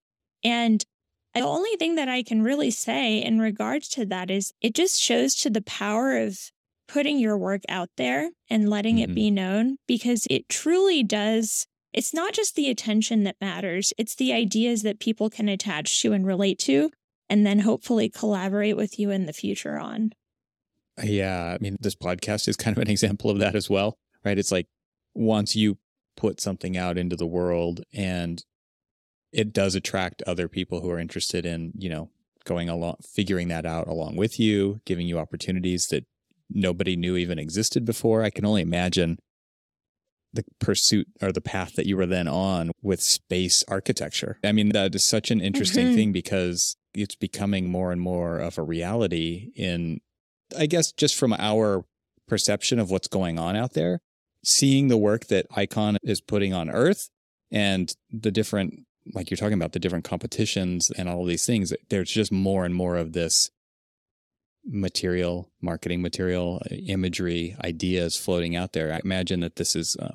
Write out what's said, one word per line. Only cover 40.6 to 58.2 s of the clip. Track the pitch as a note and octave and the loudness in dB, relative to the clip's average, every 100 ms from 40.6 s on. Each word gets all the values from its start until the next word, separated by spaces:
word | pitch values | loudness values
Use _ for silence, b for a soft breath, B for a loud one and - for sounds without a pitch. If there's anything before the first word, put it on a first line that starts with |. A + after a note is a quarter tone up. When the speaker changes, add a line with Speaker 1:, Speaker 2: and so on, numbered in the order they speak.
Speaker 2:
pursuit | - G2 - G#2+ - - | 0 2 4 2 0 -2
or | G2 | -2
the | F2+ | -2
path | - F#2+ F2+ | -4 -4 -4
that | - - | -2 0
you | F#2+ | 2
were | F2+ | 2
then | F2+ E2+ | 0 0
on | D#2+ F#2+ F2+ E2 - | 0 0 0 -2 -4
with | G2+ F2+ | -2 0
space | - - - F#2 F#2 - - | 2 0 0 -2 2 2 2
architecture. | G2 - - D2+ - - - | -2 0 -2 -4 -6 -6 -2
I | G2+ | 2
mean, | G#2+ G#2 | 4 4
that | G#2 G2 | 4 2
is | F#2+ | 2
such | - A2 - | 2 2 2
an | A2+ | 0
interesting | F#2 C#4 F#3+ G3 B3 | 0 0 2 2 4
Speaker 1:
Mm-hmm. | A#3 | 4
Speaker 2:
thing | G#3+ | 4
because | F3+ - F#2+ F2+ F2 - - _ | 0 0 0 0 0 -2 -4 _
it's | G2 G2+ - | -6 -6 -4
becoming | F#2+ - G2+ G2 F2+ | -6 -2 -2 0 0
more | F2+ F#2 | -2 -2
and | F2 | -2
more | F2+ F2+ E2+ E2+ | -2 -2 -2 -2
of | E2+ - | -4 -4
a | |
reality | D#2 E2 E2+ A#2 G2+ E2 E2 E2+ A2+ - | -4 -4 -2 0 0 0 -2 -4 -10 -6
in, | F#2+ F2 E2+ D2+ - _ _ _ - - | -4 -2 -2 -6 -10 _ _ _ -12 -2
I | D#3 | 0
guess, | E3+ D#3 | 2 0
just | - D3+ - | 2 0 2
from | B2+ | 2
our | G#2 G#2+ A2 G#2+ F#2+ - _ _ _ - | 2 2 2 2 2 -4 _ _ _ -4
perception | G#2+ - G2+ - A#2+ | 0 0 0 0 0
of | F#2+ | 2
what's | F#2 - | 0 -2
going | G2 F2+ E2 | -2 -2 -2
on | E2 G#2 | -2 -2
out | B2+ | -2
there, | - - F3+ - _ _ _ | 0 0 -2 -6 _ _ _
seeing | - - C#3 C3+ C#3 | 0 4 6 6 6
the | A2+ | 6
work | G#2 G#2 - | 4 2 2
that | F#2+ - - | 0 2 -2
ICON | G2+ - G#2 G2+ | -2 0 2 2
is | - G2 | 0 -4
putting | - G#2 G2 | -2 0 0
on | F#2 E2 | 0 -2
Earth | G#2 D3+ G#3 - _ _ _ _ | 2 2 2 -4 _ _ _ _
and | G#2 G2+ F#2+ F2 - _ | 0 2 2 0 -6 _
the | A2+ | -4